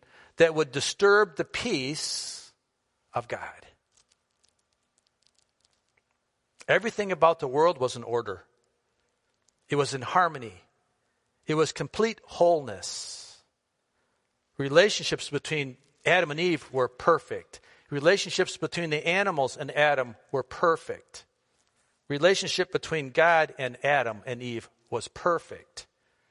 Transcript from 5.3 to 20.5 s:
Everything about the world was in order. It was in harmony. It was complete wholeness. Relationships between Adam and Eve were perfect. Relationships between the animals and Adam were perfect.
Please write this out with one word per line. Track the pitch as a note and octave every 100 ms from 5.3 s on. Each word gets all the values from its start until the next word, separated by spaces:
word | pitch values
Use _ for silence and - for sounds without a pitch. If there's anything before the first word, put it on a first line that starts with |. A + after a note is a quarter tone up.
| _ _ _ _ _ _ _ _ _ _ _ _ _ -
Everything | E3 A3 - G3+
about | F3 E3 E3
the | C#3
world | C3+ E3 D3
was | B2 A#2+
in |
order. | A2 A#2 G#2+ F#2 _ _ _ _ _ _ _ _ _ _ _ _ -
It | C#3+
was | C3+
in | C3+
harmony. | A#2+ F3+ F3 D3 A2+ F2+ _ _ _ _ _ _ _ _ -
It | D#3
was | D3+
complete | - D3 - A3+ G#3+ -
wholeness. | - F3 E3 C3 F#2+ - - - - - - _ _ _ _ _ _ _ _ _ _ _ -
Relationships | C#3 D3+ G#3 - D#3+ D3+ -
between | C#3+ - D#3 C3+ B2 _ _ -
Adam | F3 E3
and | D3
Eve | F3+ D#3+ -
were | C3 B2
perfect. | - - D#3 - G2+ - - _ _ -
Relationships | C#3+ D3+ G3 F#3 - F3+ -
between | D#3 - E3+
the | D3+ E3
animals | F#3 G3+ D#3 B2+ -
and | C#3 C#3+
Adam | D3+ C#3 A#2+ A2 _
were | C3+
perfect. | -